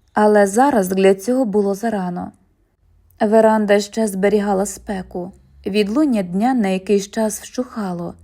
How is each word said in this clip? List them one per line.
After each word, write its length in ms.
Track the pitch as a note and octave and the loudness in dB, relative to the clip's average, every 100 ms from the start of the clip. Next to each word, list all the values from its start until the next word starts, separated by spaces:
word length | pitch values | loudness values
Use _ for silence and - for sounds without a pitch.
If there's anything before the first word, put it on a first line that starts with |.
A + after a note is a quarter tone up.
| _ | _
Але 340 | - G#3+ G#3 G3+ | 0 4 4 4
зараз 400 | G3+ C#4 B3+ F#3 | 2 2 2 0
для 280 | F#3+ F#3+ F#3+ | 2 2 2
цього 300 | A#3+ B3+ A#3 | 0 -2 0
було 300 | G#3 G3 G3 | 0 -2 -2
зарано. 560 | A#3 G#3 F3+ F3 F#3+ - _ _ _ _ _ _ _ - | -4 -4 -6 -8 -10 -16 _ _ _ _ _ _ _ -4
Веранда 580 | G#3+ A3 A3 A3 G#3 G#3 | 2 6 6 4 2 2
ще 280 | G3+ - A3 | 0 -4 -4
зберігала 580 | F#3+ G3+ G#3 G3+ F#3+ G3+ | 0 0 2 0 -2 -2
спеку. 680 | - - G3 F#3 F#3 F3+ - _ _ - | -6 -10 -10 -10 -12 -12 -14 _ _ -4
Відлуння 580 | G3+ G3+ A#3 D#4 A3 | -2 0 0 0 0
дня 300 | F3+ F#3 A#3+ | -2 -2 0
на 140 | B3+ G3 | 0 0
якийсь 440 | F#3+ F#3+ G3+ G3 | -2 0 -2 -2
час 300 | - A3 - | -4 -4 -4
вщухало. 720 | - - B3 A#3 G3 F3 E3+ - | -10 -10 -10 -8 -8 -8 -10 -14